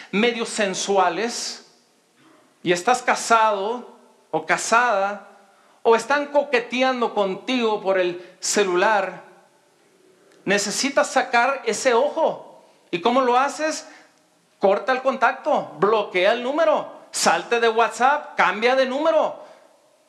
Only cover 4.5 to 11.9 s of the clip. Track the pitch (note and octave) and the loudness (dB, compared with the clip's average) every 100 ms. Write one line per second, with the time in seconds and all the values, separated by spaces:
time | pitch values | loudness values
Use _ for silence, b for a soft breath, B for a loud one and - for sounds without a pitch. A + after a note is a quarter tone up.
4.5 | E3+ - A#3 B3 G3 C#3 G#3 - - b | -4 2 2 2 0 -2 -6 -14 -20 b
5.5 | b b b - A3+ A3 C#4+ C#4+ D4 C#4+ | b b b 2 2 2 -2 0 0 0
6.5 | A#3+ A#3 B3 C4 B3 A3+ G#3+ G3 F#3 - | 0 -2 -2 0 0 -2 -2 -2 -4 -4
7.5 | B3+ A3+ G#3+ F#3 F#3+ F3+ F3 - - - | -2 0 -2 0 0 0 -4 -12 -12 -4
8.5 | G#3+ F#3+ F3+ G3+ G#3 F#3 F3 - - _ | 0 2 2 2 2 -2 -8 -18 -20 _
9.5 | _ _ _ _ _ _ _ _ _ - | _ _ _ _ _ _ _ _ _ -2
10.5 | G3+ G#3 - C4+ C#4 C#4+ C4+ B3+ A#3+ A#3+ | -2 -2 -4 -2 0 0 0 0 2 2
11.5 | C4+ A#3+ G#3 C4 | 0 -4 -2 2